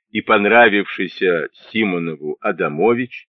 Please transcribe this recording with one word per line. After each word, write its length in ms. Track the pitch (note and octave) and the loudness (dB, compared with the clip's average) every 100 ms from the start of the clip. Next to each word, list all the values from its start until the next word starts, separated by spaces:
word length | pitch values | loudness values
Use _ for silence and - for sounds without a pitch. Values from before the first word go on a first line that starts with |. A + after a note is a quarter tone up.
| _ | _
и 100 | G#2+ | -8
понравившийся 1300 | A#2+ G#2+ G#2 A#2 A#2 G2+ F#2 - F#2 - F#2 E2 C#2 _ - | 0 2 4 6 6 4 -2 -6 -8 -2 -2 0 -4 _ -8
Симонову 640 | A2+ G#2 F2 E2 D2 D2+ - | -2 -2 -2 -6 -8 -10 -6
Адамович 880 | G#2+ F2 D#2+ D2+ A2 A#2+ B2 - _ | -6 -2 -4 0 0 0 -4 -12 _